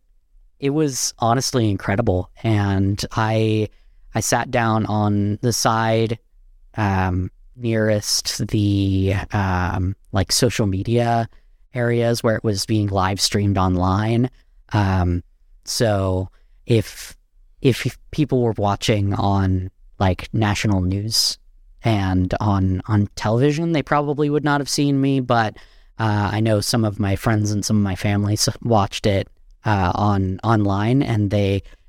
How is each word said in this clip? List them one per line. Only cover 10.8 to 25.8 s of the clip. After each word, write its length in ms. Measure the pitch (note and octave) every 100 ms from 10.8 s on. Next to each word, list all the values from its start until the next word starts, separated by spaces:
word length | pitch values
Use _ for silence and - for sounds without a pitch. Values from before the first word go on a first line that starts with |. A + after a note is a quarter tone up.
| G2 A#2 A#2 A#2 A2+ - - - _
areas 500 | B2+ A#2+ A#2+ A#2 A#2
where 120 | A#2+
it 80 | A2
was 240 | A#2 G2 -
being 220 | A2 G2+
live 320 | F#2+ F#2 G2
streamed 360 | - G#2+ G2+ F#2+
online. 720 | F#2 F2+ F#2 F#2 A2 A#2 B2 - _ - -
Um, 500 | A2 G2 F#2+ F2+ F2+ - _ _ -
so 640 | - - A#2 G2+ F#2+ F#2 F#2 - _ - -
if, 500 | A#2 - - - - _ _ - -
if 360 | C#3 A2+ C3 - -
people 320 | - D3 C3
were 120 | A#2+ G#2+
watching 580 | G2+ G2 - A2 G2
on, 560 | G2+ G2+ G2 F#2+ F#2+ F#2 - - -
like, 300 | F#2+ F2+ -
national 480 | A#2 G#2+ G#2 A2 G2
news 580 | F2+ G2 G#2 G#2+ - - - - - -
and 520 | - G#2+ F#2+ F#2 F#2 -
on, 420 | G#2+ G2 F#2+ F#2 -
on 220 | G#2+ G2+
television, 580 | - G#2+ A#2 C#3+ D3 E3+
they 100 | D#3+
probably 460 | B2+ D3 D3 C#3+ D3
would 140 | D3
not 160 | D3 C#3+
have 80 | C3+
seen 320 | - C#3+ C#3
me. 200 | C3+ C3+
But, 360 | B2+ A#2+ A2 - - -